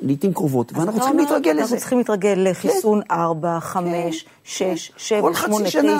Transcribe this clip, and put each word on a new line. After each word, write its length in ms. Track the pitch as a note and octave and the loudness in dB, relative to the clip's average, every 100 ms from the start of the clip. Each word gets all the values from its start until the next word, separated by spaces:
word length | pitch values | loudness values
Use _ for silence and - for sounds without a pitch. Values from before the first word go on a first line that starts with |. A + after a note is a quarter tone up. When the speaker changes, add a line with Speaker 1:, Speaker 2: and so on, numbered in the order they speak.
Speaker 1:
לעתים 300 | C3+ C#3 G3 | -2 0 0
קרובות, 400 | E3+ D#3 C3 A#2 | 0 0 0 -2
Speaker 2:
אז 60 | D3+ | -2
Speaker 1:
ואנחנו 140 | F3 | -2
Speaker 2:
אתה 80 | A3 | 0
Speaker 1:
צריכים 180 | C4 D#4+ | 2 2
Speaker 2:
אומר, 120 | D4 | 2
Speaker 1:
להתרגל 180 | D4 D#4+ | 2 2
Speaker 2:
אנחנו 160 | D4+ A#3+ | 0 0
Speaker 1:
לזה. 100 | A#3+ | -2
Speaker 2:
צריכים 220 | - C4 | 0 0
להתרגל 400 | A3 G#3 G3+ F#3 F#3+ | 0 0 2 2 2
לחיסון 500 | F3 - G4 A3 G#3 - | 0 -2 0 2 0 0
Speaker 1:
כן. 60 | |
Speaker 2:
ארבע, 460 | E3+ E3+ D#3+ E3+ E3 | 0 0 0 -2 -2
חמש, 640 | D#3+ F#3 F3 E3+ E3+ D#3+ | -4 -4 -2 -2 -2 -4
Speaker 1:
כן. 60 | - _ | -10 _
Speaker 2:
שש, 440 | - - F#3 D#4+ - | -10 -4 -2 -2 -6
Speaker 1:
כן. 60 | - | -10
Speaker 2:
שבע, 240 | - G#3+ | -2 2
Speaker 1:
כל 140 | E4 | 2
חצי 120 | E4+ D#4+ | 0 0
Speaker 2:
שמונה, 240 | G#3+ - | 0 0
Speaker 1:
שנה 280 | D4+ D4 D4+ | 2 2 2